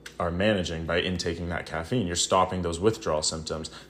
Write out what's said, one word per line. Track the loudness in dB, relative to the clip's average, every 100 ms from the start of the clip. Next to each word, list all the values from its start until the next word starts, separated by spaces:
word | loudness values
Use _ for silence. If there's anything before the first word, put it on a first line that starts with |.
| -14 -4
are | -2
managing | 2 4 4 0 -4
by | 0 0
intaking | 0 -2 -2 -2 -4
that | -4 -4
caffeine. | -6 -2 0 0
You're | 0
stopping | 4 4 4 2
those | -2 2
withdrawal | 2 2 0 0
symptoms. | 0 -2 -4 -6 -6 -12